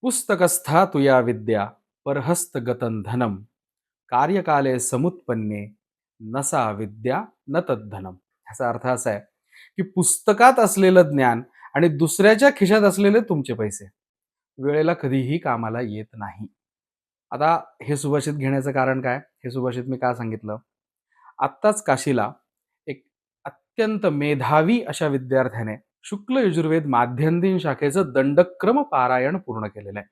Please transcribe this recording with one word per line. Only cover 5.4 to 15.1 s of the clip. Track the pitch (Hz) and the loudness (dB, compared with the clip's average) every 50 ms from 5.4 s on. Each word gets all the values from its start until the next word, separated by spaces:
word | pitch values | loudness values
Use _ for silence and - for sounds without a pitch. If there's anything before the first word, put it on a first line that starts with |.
| 110 107 104 104 101 101 104 _ _ _ _ _ _ _ _ _ | -4 -6 -6 -8 -10 -12 -16 _ _ _ _ _ _ _ _ _
न | 113 110 113 135 | -14 -8 -6 -6
सा | 139 - - 151 123 110 | -4 -2 -2 -2 -2 -2
विद्या | 104 101 110 101 104 110 110 123 127 170 - - _ _ _ - | -4 -6 -8 -10 -10 -8 -4 -4 -4 -4 -6 -8 _ _ _ -6
न | 135 165 180 - | -4 -4 -2 -2
तद्धनम." | 135 107 107 107 92 92 95 95 90 92 _ _ _ _ _ | -6 -6 -6 -12 -14 -12 -14 -14 -16 -18 _ _ _ _ _
ह्याचा | - 107 - 135 120 | -20 -10 -6 -4 -4
अर्थ | 113 - - | -4 -4 -2
असा | 127 127 120 - 123 | -2 -2 -2 -2 -4
आहे | 107 104 101 _ _ _ _ _ _ - - _ _ | -4 -4 -8 _ _ _ _ _ _ -20 -20 _ _
की | - 185 | -8 -8
पुस्तकात | 190 - 185 175 - - - - - 208 202 233 254 269 247 | -4 -2 -2 0 0 0 0 2 0 4 8 8 6 8 6
असलेलं | 226 196 202 196 196 185 185 185 175 | 2 2 2 4 4 6 8 8 6
ज्ञान | 151 147 143 131 123 117 113 123 - _ _ - - _ | 6 4 2 2 2 2 0 -4 -10 _ _ -20 -6 _
आणि | 139 160 170 | 2 2 2
दुसऱ्याच्या | 156 143 165 160 - - 196 208 220 214 254 277 | 2 2 -2 -2 0 4 4 4 6 6 6 4
खिशात | 277 - 202 180 202 214 208 | 4 4 2 2 4 4 4
असलेले | 202 190 196 202 202 202 226 | 4 2 4 2 4 4 4
तुमचे | 220 214 185 151 131 - 120 | 2 0 -2 -4 -2 -4 -6
पैसे | 113 110 104 101 - 104 95 _ _ _ _ _ _ _ _ _ _ _ _ _ - | -4 -4 -6 -6 -10 -16 -20 _ _ _ _ _ _ _ _ _ _ _ _ _ -6
वेळेला | 131 139 143 151 156 160 175 | -4 -2 0 2 2 2 0
कधीही | 175 - 135 | -2 -2 -2